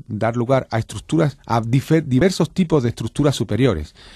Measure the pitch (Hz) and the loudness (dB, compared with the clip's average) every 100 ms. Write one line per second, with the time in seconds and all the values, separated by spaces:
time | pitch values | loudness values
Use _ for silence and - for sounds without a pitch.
0 | - 107 110 120 120 131 - 113 - 107 | -10 -4 -2 -2 0 0 0 -4 -4 -10
1 | - 160 151 - - 117 113 131 - 160 | -4 0 0 -2 -2 -2 2 0 2 0
2 | 156 127 185 - 165 - 170 156 120 - | 2 2 2 2 -2 0 0 2 0 -2
3 | 113 - 151 - 113 104 131 80 76 - | -8 0 0 0 -2 0 0 0 -6 -14
4 | - | -20